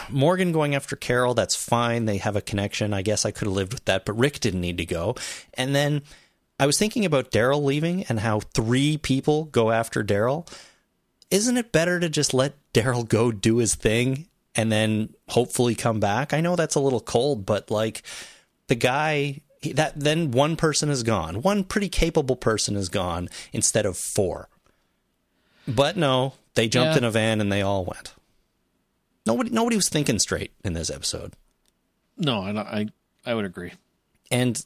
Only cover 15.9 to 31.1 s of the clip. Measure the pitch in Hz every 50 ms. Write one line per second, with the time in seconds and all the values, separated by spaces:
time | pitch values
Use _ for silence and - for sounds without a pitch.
15.9 | 113 107 107 101 101 120 147 - 147 151 165 175 180 175 156 - - 151 139 139
16.9 | 127 110 - - - - 127 147 139 110 92 - 107 98 - - 110 107 110 113
17.9 | - - - - - - - - - - _ _ _ _ _ - 135 117 - 123
18.9 | 127 143 151 156 151 143 143 143 135 147 - _ _ _ - - - 143 156 143
19.9 | - 147 139 151 156 165 170 139 113 127 143 156 165 - 170 156 139 - 156 147
20.9 | 139 127 113 113 110 92 80 80 87 107 127 190 208 208 190 - - 208 202 175
21.9 | - - 165 165 - 160 143 131 127 - - 117 110 101 - - 104 101 95 90
22.9 | - 101 90 90 85 90 90 87 - - - - - 117 - - - 113 104 98
23.9 | 87 - - - - 107 101 85 76 76 - - _ _ _ _ _ _ _ _
24.9 | _ _ _ _ _ _ _ _ _ _ _ _ _ _ _ 143 113 123 139 151
25.9 | 190 190 156 135 131 127 131 135 - - _ _ _ 120 113 110 - 123 123 156
26.9 | 160 143 120 117 107 113 110 113 110 107 107 101 98 101 98 98 98 95 90 -
27.9 | - - - - - _ _ _ _ _ _ _ _ _ _ _ _ _ _ _
28.9 | _ _ _ _ _ _ - 220 233 247 240 220 233 226 233 240 233 202 - -
29.9 | - 151 143 147 117 98 - - - - - - _ _ - 101 82 85 78 73
30.9 | 69 71 - -